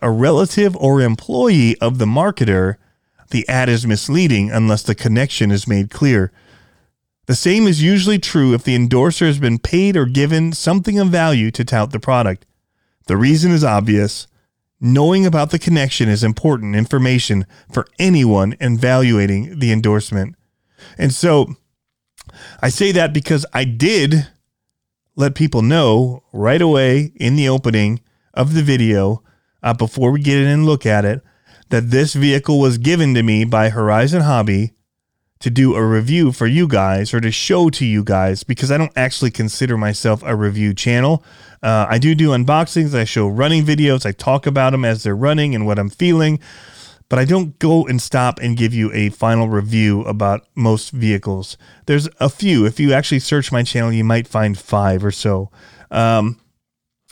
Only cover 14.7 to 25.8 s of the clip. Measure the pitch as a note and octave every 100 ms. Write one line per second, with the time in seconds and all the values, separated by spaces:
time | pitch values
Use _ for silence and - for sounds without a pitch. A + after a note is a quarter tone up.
14.7 | _ B2 C3+ D3+ F#3+ F#3 D#3+ D3+ E3 -
15.7 | D#3+ C3+ - A2+ G#2 A2 A2 D#3+ B2+ G#2
16.7 | G#2 A2+ C#3 B2+ B2+ - G2+ F#2+ - -
17.7 | B2 - - F#3 E3 A#2+ G2+ G2 - B2+
18.7 | A#2 B2 B2+ B2+ G#2+ G2 G2 C#3 E3 A#2+
19.7 | A2 G#2+ G#2+ - G2+ F#2+ - _ _ _
20.7 | _ - - D3 C3 E3+ D3 - - _
21.7 | _ _ _ _ - - - - - B2+
22.7 | - G3 F3 E3 D3+ - D3+ - B2 C3+
23.7 | A#2 D#3 G#3+ C#3+ D#3 C#3 _ _ _ _
24.7 | _ _ _ _ - C#3+ C#3+ D#3 A#2+ A2+
25.7 | D#3+